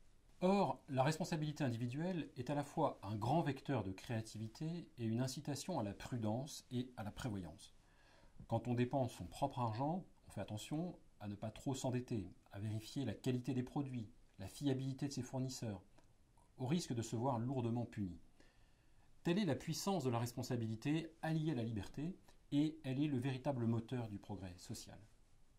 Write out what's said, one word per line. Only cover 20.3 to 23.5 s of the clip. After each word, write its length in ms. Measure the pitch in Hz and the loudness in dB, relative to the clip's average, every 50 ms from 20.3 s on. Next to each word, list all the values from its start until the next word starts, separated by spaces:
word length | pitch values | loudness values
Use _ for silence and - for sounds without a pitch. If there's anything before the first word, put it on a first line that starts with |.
| - 135 120 - 127 120 113 110 110 110 - 143 151 160 160 - - - | -2 -4 -2 0 0 0 0 0 -2 0 2 2 2 2 2 -2 -6 -4
alliée 300 | - 160 160 160 151 160 | 0 2 2 2 2 2
à 40 | 143 | 2
la 80 | 123 113 | 2 0
liberté, 540 | 117 117 101 90 - - 139 147 175 190 - - - - - - - | 0 0 -2 -4 -4 -4 -4 -4 -4 -4 -6 -12 -20 -20 -20 -4 2
et 260 | 143 143 156 156 - - - | 4 4 4 4 2 -2 -2
elle 180 | 131 127 135 | 0 2 2
est 60 | 151 | 2
le 100 | 151 139 | 2 2
véritable 480 | 117 117 139 131 127 - 147 | 2 2 0 0 0 0 0